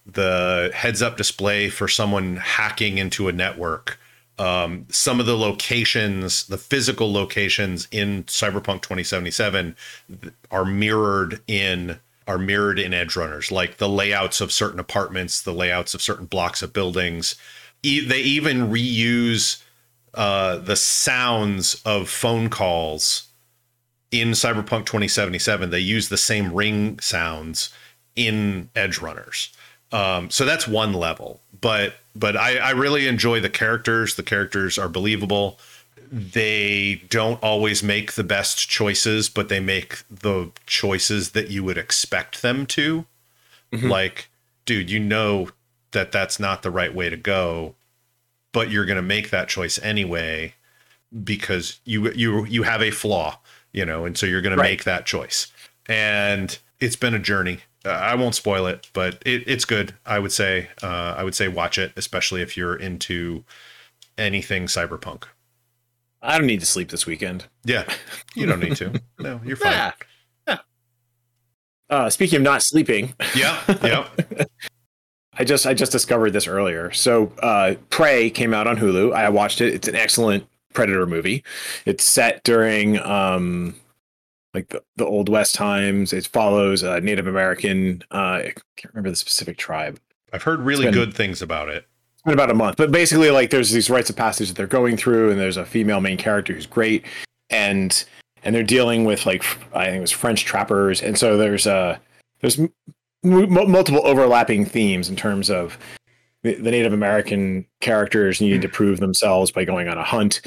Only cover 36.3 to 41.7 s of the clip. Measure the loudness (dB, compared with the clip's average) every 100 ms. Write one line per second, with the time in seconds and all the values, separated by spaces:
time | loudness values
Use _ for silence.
36.3 | -2 0 0 0 0 -2 -4 -2 0 0
37.3 | 0 0 2 0 0 0 -2 -2 -6 -2
38.3 | -2 -2 -4 -2 0 0 0 0 0 -2
39.3 | -4 -2 -2 -2 -4 -6 -14 -18 -6 -2
40.3 | -2 -4 -12 -6 -2 0 0 0 -2 -2
41.3 | -4 -4 -4 -4